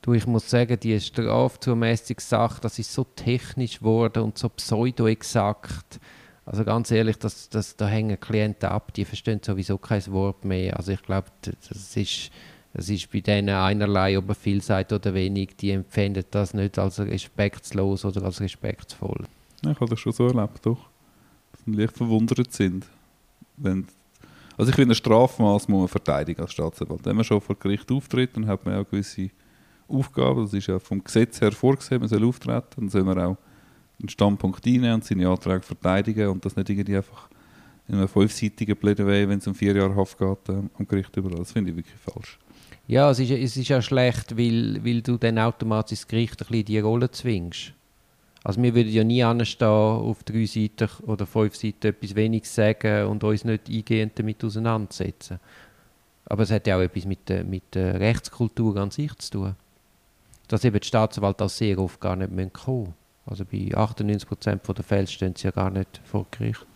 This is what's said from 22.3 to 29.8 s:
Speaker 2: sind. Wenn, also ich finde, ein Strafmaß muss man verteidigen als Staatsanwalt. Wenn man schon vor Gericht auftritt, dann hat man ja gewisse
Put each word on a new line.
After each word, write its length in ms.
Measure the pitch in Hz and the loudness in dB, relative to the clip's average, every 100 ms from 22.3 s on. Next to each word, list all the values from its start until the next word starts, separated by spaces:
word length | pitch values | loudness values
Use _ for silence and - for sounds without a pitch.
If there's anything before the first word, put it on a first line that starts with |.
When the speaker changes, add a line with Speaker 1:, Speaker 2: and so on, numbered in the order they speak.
| 123 123 | 2 -2
Speaker 2:
sind. 360 | - 98 90 - _ _ _ _ _ - - | 0 0 0 -10 _ _ _ _ _ -20 -8
Wenn, 320 | 117 95 90 _ _ _ - - - - | -4 -4 -6 _ _ _ -20 -20 -20 0
also 120 | 113 | 2
ich 60 | 131 | 6
finde, 160 | 127 | 6
ein 40 | 113 | 4
Strafmaß 760 | - 110 127 - 107 101 - | 6 6 6 4 4 4 2
muss 100 | 98 | 2
man 80 | 92 | 2
verteidigen 540 | - - 69 78 82 | 0 0 -2 -2 -6
als 100 | 82 | -6
Staatsanwalt. 540 | - 80 - 80 85 - | -4 -4 -4 -8 -6 -2
Wenn 100 | 104 | -2
man 80 | |
schon 160 | 113 107 | 2 0
vor 160 | - 104 | 0 -4
Gericht 340 | 98 101 - | -2 -2 -2
auftritt, 460 | 131 - 127 127 - | -4 -2 -2 -2 -2
dann 120 | 107 | -4
hat 180 | 98 - | -4 -2
man 80 | |
ja 100 | 98 | -4
gewisse 460 | 101 101 101 - 95 _ _ _ _ _ | -4 -4 -4 -6 -8 _ _ _ _ _